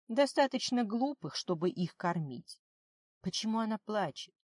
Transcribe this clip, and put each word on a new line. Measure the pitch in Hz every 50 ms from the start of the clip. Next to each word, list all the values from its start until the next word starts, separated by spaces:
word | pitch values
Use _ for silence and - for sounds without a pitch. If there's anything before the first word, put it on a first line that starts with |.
| _ -
достаточно | 226 233 285 269 - - 277 262 - 247 - - 254 240 240
глупых, | 202 208 233 247 285 294 - - 151 -
чтобы | - - - 180 156 165 185
их | - - 180 160 - -
кормить. | - 175 170 175 156 139 127 123 - - - - _ _ _ _ _ _ _ _ _ _ _ _
Почему | - 190 - - 214 220 220 226
она | 226 214 220 214
плачет? | _ - 214 214 190 151 139 - - - _ _ _ _